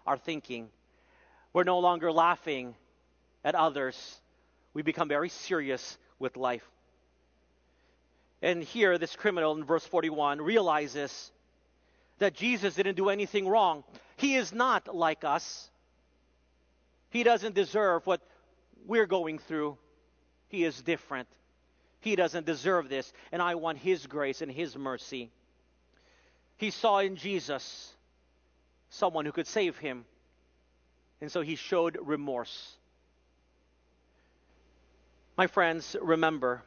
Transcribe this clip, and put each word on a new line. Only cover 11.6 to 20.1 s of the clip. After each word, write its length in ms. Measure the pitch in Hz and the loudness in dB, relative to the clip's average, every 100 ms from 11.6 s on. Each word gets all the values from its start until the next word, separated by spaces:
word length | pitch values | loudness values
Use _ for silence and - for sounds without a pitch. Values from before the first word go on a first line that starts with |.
| _ _ _ _ _ - | _ _ _ _ _ 0
that 140 | 202 | 0
Jesus 420 | 147 226 233 196 160 | 2 0 2 0 0
didn't 200 | 196 175 | 0 2
do 140 | 196 | 0
anything 380 | 202 202 208 190 | 0 0 -2 2
wrong. 360 | 220 190 151 - - - - | 4 4 2 -6 -20 -20 -2
He 200 | 277 269 | 2 2
is 180 | 196 | 0
not 420 | 208 254 220 - 175 | 0 2 2 0 0
like 280 | 165 156 | 0 2
us. 460 | 156 156 - - - _ _ _ _ _ _ _ _ _ _ _ _ _ _ | 0 -2 -2 -14 -16 _ _ _ _ _ _ _ _ _ _ _ _ _ _
He 140 | 240 | 2
doesn't 320 | 233 226 214 190 | 4 4 2 0
deserve 500 | 190 208 202 170 185 | 0 2 4 2 2
what 140 | 180 _ _ _ _ _ _ - | -2 _ _ _ _ _ _ -2
we're 220 | 226 202 | 2 4
going 320 | 185 160 156 | 2 0 -6
through. 380 | - 160 151 139 _ _ _ | -6 -4 -4 -6 _ _ _